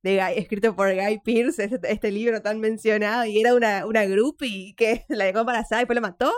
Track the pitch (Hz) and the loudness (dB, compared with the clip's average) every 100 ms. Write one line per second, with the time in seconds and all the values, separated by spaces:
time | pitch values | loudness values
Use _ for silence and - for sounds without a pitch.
0 | 185 196 185 202 - 208 220 180 196 190 | 0 0 0 -2 -4 0 0 2 0 2
1 | 202 214 - 233 247 254 202 214 170 214 | -2 -2 0 2 2 -2 -4 -4 -4 -2
2 | 214 202 233 220 208 220 220 220 220 214 | -2 -2 -2 -2 -4 -2 -2 0 0 0
3 | 208 233 226 208 233 247 226 196 214 220 | 0 -2 0 2 4 4 4 0 0 0
4 | 202 190 262 - 262 196 190 - 226 233 | 2 2 0 -2 -8 -8 -12 0 0 0
5 | - 240 190 202 233 233 214 220 240 240 | -4 -2 0 0 0 -2 -2 -2 0 -2
6 | 208 - 269 | -4 -2 -2